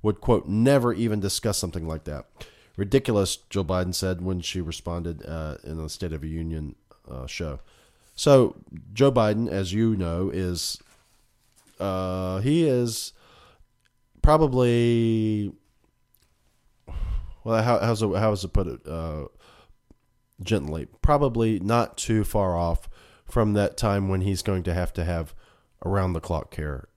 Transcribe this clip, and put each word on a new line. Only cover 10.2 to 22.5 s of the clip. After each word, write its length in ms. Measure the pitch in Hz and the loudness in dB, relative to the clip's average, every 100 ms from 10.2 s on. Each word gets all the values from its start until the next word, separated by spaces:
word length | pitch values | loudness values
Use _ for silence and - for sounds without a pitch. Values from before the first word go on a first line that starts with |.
| 95 | -2
is, 480 | 90 92 87 - - _ _ _ _ _ _ _ _ _ _ | -2 -4 -4 -6 -8 _ _ _ _ _ _ _ _ _ _
uh, 580 | 98 95 92 92 92 95 | -4 -2 -4 -4 -4 -2
he 300 | 117 160 165 | 0 2 4
is 440 | 123 120 110 - - _ - - _ _ _ _ _ _ _ | 2 0 -4 -10 -16 _ -20 -20 _ _ _ _ _ _ _
probably, 1300 | - 156 156 127 123 117 120 117 113 113 110 107 101 - _ _ _ _ _ _ _ _ _ _ _ _ - - - - - - | 6 6 6 4 4 4 4 4 2 2 0 0 -4 -8 _ _ _ _ _ _ _ _ _ _ _ _ -12 -6 -4 -4 -6 -10
well, 200 | 110 113 | 0 2
how, 160 | 113 113 | 4 2
how's 200 | 107 110 | 2 0
it, 140 | 107 | 0
how 160 | 92 110 | 2 2
is 140 | 101 | 0
it 80 | 87 | 0
put 160 | - 87 | 0 0
it, 180 | 60 - | -6 -10
uh, 380 | 82 82 76 69 - _ - _ _ _ _ _ _ _ _ | -8 -8 -8 -10 -16 _ -20 _ _ _ _ _ _ _ _
gently? 460 | 92 107 73 78 73 _ | -2 -2 -2 -8 -10 _
Probably 560 | - 147 143 113 113 104 | 2 4 2 2 2 2
not 380 | 98 117 113 - | 2 2 0 -4
too 260 | - 110 | 0 0
far 340 | 101 107 95 | 2 0 0